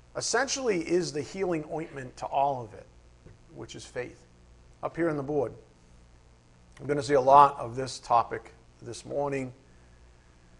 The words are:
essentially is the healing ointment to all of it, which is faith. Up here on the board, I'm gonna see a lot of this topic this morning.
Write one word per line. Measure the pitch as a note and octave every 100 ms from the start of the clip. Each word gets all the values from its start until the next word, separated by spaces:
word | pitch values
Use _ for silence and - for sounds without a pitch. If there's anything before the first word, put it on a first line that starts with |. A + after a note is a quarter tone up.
| - C3+
essentially | - A3+ C4+ C#4 C4 F3+
is | - F3 E3
the | C#3+
healing | E3+ F#3+ F#3 E3 D3+
ointment | E3 E3 C#3 B2+ -
to | -
all | D3 C#3 C3
of | A2
it, | G2+ - - - - - - -
which | D3 - -
is | -
faith. | B2+ B2 - - - - - - -
Up | C#3+ -
here | E3+
on | D3+
the |
board, | C3+ D3+ A#2 - - - - - - - - - - - - -
I'm | C3
gonna | D3
see | B2
a | C#3+
lot | B2+ C#3 C#3+ C#3+
of | A#2+ B2
this | C3 -
topic | - A#2+ A2+ A2+ - - - -
this | A#2+ A2+ B2
morning. | C3+ C#3+ C#3 C3 B2 - - - - - - - - - -